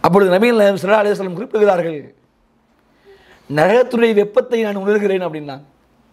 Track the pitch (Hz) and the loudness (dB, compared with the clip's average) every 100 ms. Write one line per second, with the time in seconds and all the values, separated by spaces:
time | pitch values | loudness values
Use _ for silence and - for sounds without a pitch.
0 | 160 180 196 180 233 233 202 196 180 214 | 2 2 2 2 2 2 2 0 0 0
1 | 208 190 190 175 226 220 208 180 165 151 | 0 -2 -4 -8 -6 0 2 2 -2 -8
2 | - _ _ _ _ _ _ _ _ _ | -14 _ _ _ _ _ _ _ _ _
3 | _ - _ - _ 143 170 226 247 240 | _ -20 _ -20 _ 0 2 4 2 2
4 | 233 208 202 - 247 233 214 202 190 214 | 2 2 0 0 -2 -2 -2 -4 -2 0
5 | 202 190 180 156 147 139 143 _ _ _ | 0 -2 -4 -8 -12 -16 -18 _ _ _
6 | _ | _